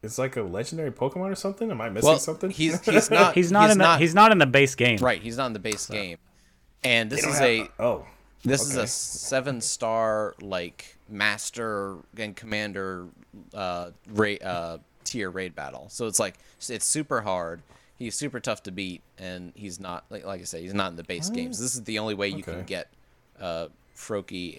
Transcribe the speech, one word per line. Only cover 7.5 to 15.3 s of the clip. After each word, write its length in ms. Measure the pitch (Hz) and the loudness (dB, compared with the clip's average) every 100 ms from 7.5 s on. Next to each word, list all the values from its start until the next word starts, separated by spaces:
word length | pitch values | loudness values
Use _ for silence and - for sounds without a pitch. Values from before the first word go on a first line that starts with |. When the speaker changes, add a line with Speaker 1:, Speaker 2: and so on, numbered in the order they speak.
| 113 107 - | 4 -2 -2
Speaker 1:
oh, 240 | 113 98 - - _ _ | -2 -2 -6 -20 _ _
Speaker 2:
this 180 | 120 135 | -2 0
is 140 | 143 131 | 0 -2
a 40 | |
Speaker 1:
okay. 60 | 110 | -2
Speaker 2:
seven 760 | - - - - 135 131 123 | -4 -6 -8 -2 -2 -2 -4
star, 760 | 113 - 113 113 113 107 107 - | -4 -4 -2 0 2 0 -2 -6
like, 560 | 101 92 87 - - _ _ | -6 -6 -6 -12 -20 _ _
master 880 | 104 104 104 - - 113 104 98 92 - 104 | 0 0 0 -6 -6 -6 -4 -6 -10 -16 -10
and 180 | 107 95 | -10 -10
commander, 720 | 113 107 107 98 95 92 90 _ _ 101 - | -6 -4 -4 -6 -6 -8 -12 _ _ -20 -18
uh, 380 | 104 95 87 87 - - | -8 -6 -4 -8 -14 -8
ra-, 260 | 104 107 101 | 0 0 0
uh, 340 | 95 87 85 82 _ _ | -6 -6 -6 -10 _ _
tier 240 | - 127 95 | -10 -6 -6